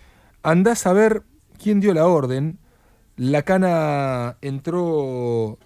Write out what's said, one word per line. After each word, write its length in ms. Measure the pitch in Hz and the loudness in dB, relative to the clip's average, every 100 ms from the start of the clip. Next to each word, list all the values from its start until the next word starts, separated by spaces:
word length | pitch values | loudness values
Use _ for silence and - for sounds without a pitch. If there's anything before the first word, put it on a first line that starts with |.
| _ _ _ _ | _ _ _ _
Andá 280 | 156 170 208 | 0 2 2
a 40 | 233 | 2
saber 480 | 185 190 220 214 - _ _ _ | 2 4 4 2 -6 _ _ _
quién 200 | 208 202 | -2 2
dio 120 | 202 | 2
la 120 | 160 170 | 4 4
orden. 520 | 165 127 131 156 - _ _ _ _ _ - | 4 0 -2 -4 -8 _ _ _ _ _ -6
La 260 | 127 147 | -2 0
cana 920 | - 190 185 170 151 143 135 123 120 123 | 0 0 2 0 0 -2 -2 -4 -6 -8
entró 1160 | 143 135 170 180 170 156 135 127 120 117 110 - | -10 -8 -6 -4 -2 -2 -4 -4 -4 -2 -4 -8